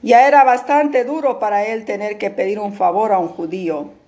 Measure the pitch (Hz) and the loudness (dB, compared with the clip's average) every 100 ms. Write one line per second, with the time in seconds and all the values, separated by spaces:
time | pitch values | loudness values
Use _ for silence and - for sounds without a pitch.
0 | - 233 269 285 262 247 254 294 294 277 | 4 6 6 6 6 4 0 0 2 0
1 | 240 311 285 233 214 208 214 226 220 202 | -2 -2 -2 -2 -2 -2 -2 -6 -6 -6
2 | 208 208 202 202 190 208 208 202 185 180 | -6 -6 -6 -4 -4 -4 -6 -2 0 0
3 | 220 196 165 - 165 185 175 151 147 - | 0 0 -2 -6 -8 -6 -6 -6 -8 -16